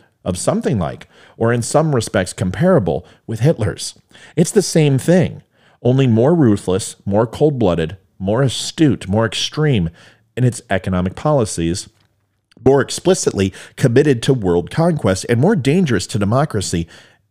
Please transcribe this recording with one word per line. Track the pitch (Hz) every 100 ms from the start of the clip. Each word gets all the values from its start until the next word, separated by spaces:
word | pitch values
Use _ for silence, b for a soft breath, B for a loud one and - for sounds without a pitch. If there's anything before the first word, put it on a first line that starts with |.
| b b
of | - 87
something | - 190 233 117
like, | 73 60 - b b -
or | 117
in | 120
some | 113 147 160
respects | 131 - 107 90
comparable | - 92 92 175 175 85 67 b b -
with | 113
Hitler's. | 139 170 101 - - - _ B B
It's | - 139
the | -
same | 170 170 151 131
thing, | - 180 98 - - b b b
only | 117 135 135
more | 110 127
ruthless, | 175 127 101 - 95 - -
more | - 98 120
cold-blooded, | - 156 135 98 82 80 95 _ -
more | 95 110
astute, | 131 - - - 156 101 95
more | 104
extreme | 113 - - - 151 120 82 b b b _ -
in |
its | 127 117 -
economic | 95 - 92 90
policies, | - 151 147 110 - 82 85 - _ _ _ _ _ _ _
more | 131 139
explicitly | 120 - - 185 - - 98 B B -
committed | 127 120 151 127
to | -
world | 131 92 87 82
conquest, | - 170 151 104 95 -
and | 113
more | 160
dangerous | 214 131 170 170 107 -
to | 110
democracy | 101 127 156 104 92 87 82 B B B _